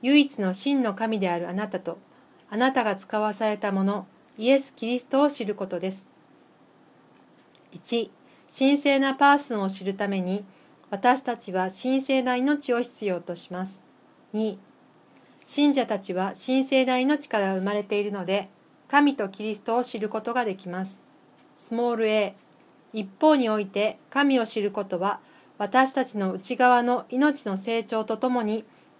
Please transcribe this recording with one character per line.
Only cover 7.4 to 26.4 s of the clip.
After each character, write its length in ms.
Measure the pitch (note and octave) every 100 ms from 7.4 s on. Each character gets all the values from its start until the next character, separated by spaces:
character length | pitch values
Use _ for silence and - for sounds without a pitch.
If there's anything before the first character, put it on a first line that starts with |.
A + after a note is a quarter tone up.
| _ _ _
一、 380 | F3 - A#3 A3 _ _ - -
神 260 | - C4+ C#4+
聖 200 | C#4+ C#4
な 160 | C4+
パ 200 | C4+ C#4+
ー 40 | C#4+
ソ 220 | C#4+ A3
ン 20 |
を 80 | G3
知 160 | F#3+ F#3
る 80 |
た 140 | G3 G3+
め 140 | G3
に、 220 | F3+ G3+ G3+ - - _ -
私 320 | G3 B3 C4
た 160 | C4 A3+
ち 140 | -
は 160 | F#3 F#3
神 320 | F#3+ B3+ C4+
聖 220 | C4 C4
な 120 | B3+ B3
命 380 | C4+ D4 C#4
を 80 | A#3+
必 240 | A#3+ - G3+
要 140 | F3
と 160 | F3 E3+
し 160 | -
ま 140 | F3+ F#3+
す。 180 | - _ _ _ _ _
二、 240 | G#3+ A3 G3 - _ _ _ _ _ _ _ -
信 280 | - D4
者 120 | C#4 A#3
た 140 | G3+
ち 140 | G3
は 200 | F3+ F#3+
神 300 | - - C4
聖 220 | C4+ C4 C4
な 120 | B3+
命 300 | C4 D4 -
か 120 | G#3+
ら 160 | G3 F#3+
生 60 |
ま 120 | F#3+
れ 100 | G#3
て 160 | G3+ G#3
い 40 |
る 80 | G#3
の 140 | G3 F3
で、 240 | G3 G3 _ _ _ -
神 280 | C#4+ D4 C#4
と 140 | G3
キ 140 | G3
リ 100 | G#3+
ス 60 | G#3
ト 160 | - A3+
を 80 |
知 160 | - G#3+
る 100 | G#3
こ 120 | A3
と 120 | A3+
が 120 | A#3+ A3+
で 100 | F#3+
き 120 | F3+
ま 160 | F3+ F#3
す。 180 | - _ _ _ _ _ -
ス 180 | -
モ 200 | A#3 A#3+
ー 20 | A#3
ル 120 | A3
エ 280 | G#3+ G3+ - _ _ _ _ _
ー、 60 | A3
一 200 | G3 -
方 160 | D#4 D4
に 140 | A3+
お 100 | G#3+
い 60 | G3
て 340 | G3+ G#3+ - _
神 300 | C4+ C#4+ C4
を 60 | A3
知 160 | A3
る 100 | G3+
こ 140 | G3 G3
と 140 | G3
は、 200 | G3 G3 _ - _ -
私 340 | G#3 B3+ C4
た 140 | C4+ B3
ち 120 | G#3+
の 140 | F#3+
内 240 | F#3+